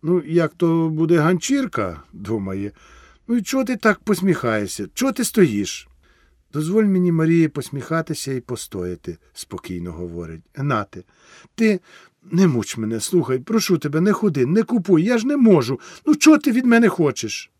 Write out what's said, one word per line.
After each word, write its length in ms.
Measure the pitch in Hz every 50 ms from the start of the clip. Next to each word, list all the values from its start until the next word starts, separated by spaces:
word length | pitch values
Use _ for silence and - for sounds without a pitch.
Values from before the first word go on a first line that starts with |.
Ну, 220 | - 156 180 180 151
як 280 | - 160 175 165 156 _
то 360 | _ 175 165 165 165 165 165
буде 280 | 160 151 165 156 175 170
ганчірка, 840 | 147 160 185 175 - - 269 277 262 220 - - 104 92 85 73 - _ -
думає. 580 | - 104 98 113 110 98 95 95 95 101 101 - _ _ - - - - _ _ _ _ -
Ну 100 | 233 247
і 40 |
чого 220 | 202 - - 269 262
ти 120 | 214 254
так 240 | 208 - 220 202 -
посміхаєшся? 880 | _ 208 208 175 180 196 165 - - 120 110 107 104 95 - - 104 - _
Чого 180 | - 240 269
ти 120 | 254 - 240
стоїш? 640 | - - 226 190 147 107 101 101 - - - - _ _ _ _ _ _ _ _ _ _ _ _ _ _
"Дозволь 300 | 147 156 160 190 220 220
мені, 280 | 202 190 185 180 180
Марія, 380 | 165 160 160 160 165 170 165 151
посміхатися 840 | - - 131 - - 139 120 - 160 165 156 - 156 - - 139 135
і 80 | 127
постояти", 760 | 123 - 113 107 - - - 95 90 90 90 82 _ - 82 - _ _ _
спокійно 580 | - - _ - 90 - - 90 87 85 87
говорить. 500 | 82 80 90 87 85 85 85 80 82 80 _ _ _
"Гнате, 480 | - 135 147 135 107 101 _ - 95 90 _ _ _ _ _ - - - _ _
ти 240 | - 226 220 208 180 _ _ - - _ _ _ _ _
не 240 | - 165 170 196 175
муч 300 | 135 120 101 - - 117
мене, 220 | 110 110 113 110
слухай, 400 | 104 - - 180 139 127 131 120
прошу 380 | 127 - 220 226 202 - 185 156
тебе, 240 | - 151 139 156
не 120 | 175 208 208
ходи, 320 | - - 208 151 139 123
не 180 | 127 165 220 226
купуй, 400 | - 240 233 170 - 190 156 165
я 140 | 214 247 233
ж 100 | 214 262
не 100 | 294 285
можу. 420 | 247 226 196 156 127 113 135 - - - - - _
Ну, 100 | - 302
чого 220 | 294 - 311 311 302
ти 140 | 294 294
від 140 | 226 247 254
мене 240 | 247 233 233 233 208
хочеш?" 640 | - - 165 143 123 - - 110 - - - _ _ _